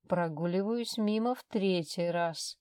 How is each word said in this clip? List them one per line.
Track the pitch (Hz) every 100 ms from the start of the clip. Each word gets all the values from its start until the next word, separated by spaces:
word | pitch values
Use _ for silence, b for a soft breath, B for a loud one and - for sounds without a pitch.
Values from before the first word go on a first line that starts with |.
| -
Прогуливаюсь | 175 170 151 170 185 202 240 233 -
мимо | 208 214 240
в | 254
третий | - 214 196 180 156 - 170
раз. | 170 170 156 - -